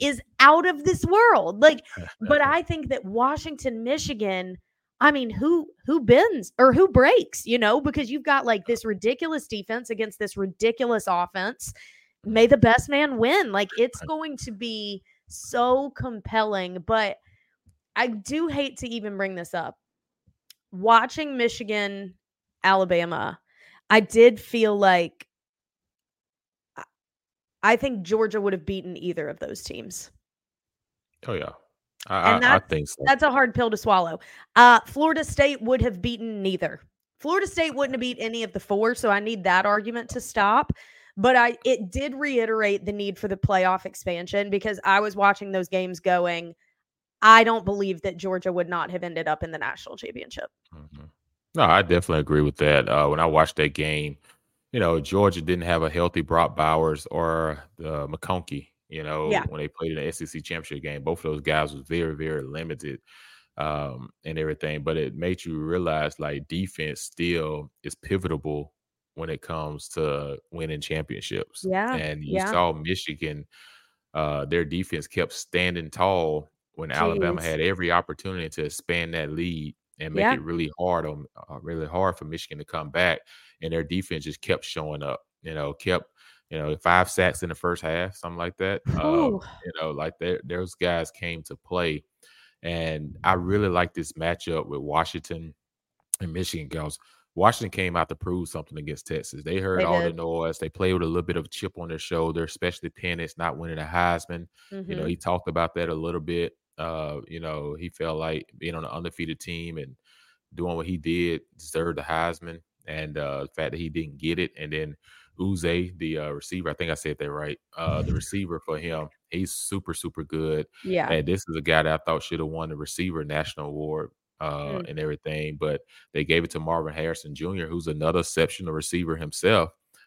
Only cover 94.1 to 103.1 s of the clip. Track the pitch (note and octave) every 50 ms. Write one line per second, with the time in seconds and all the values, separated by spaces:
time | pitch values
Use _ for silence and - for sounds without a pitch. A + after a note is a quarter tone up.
94.1 | - D#2+ E2 E2+ F2 - - F2 E2 D#2 - - D2 C2+ C#2+ D2 D2 D#2+ E2 -
95.1 | - D#2+ - - F2 E2 E2 D#2+ - _ _ _ _ _ _ _ _ _ _ -
96.1 | - - F#2+ E2 D#2+ F#2 F2 - - E2 D2+ C2 - D#2+ D2+ D2+ - - _ _
97.1 | _ _ _ _ - E2+ F#2+ A2+ - - A2+ F2+ - G2+ F#2 F2+ E2+ E2+ D#2+ -
98.1 | - - - F2+ F2+ F#2 E2+ - - E2 D#2 - D#2 D2+ D2 D2+ C#2+ - - -
99.1 | D#2+ - - - - D2 D2 D#2 F#2 G2 F#2 F#2+ F#2 - F#3 - - F2 E2+ E2+
100.1 | E2 E2 E2 E2 E2 E2 E2 E2 D#2 - E2 D2+ - - F#2+ F#2 F#2 E2+ E2+ D#2+
101.1 | E2 F2 D#2+ E2+ E2+ E2+ D2+ - - - G2+ F#2 - F2 E2+ E2 D#2+ D#2 - -
102.1 | F2 E2 D#2+ E2 D#2+ E2 E2 D#2+ - - F#2 F2+ - - - E2 _ - - F2+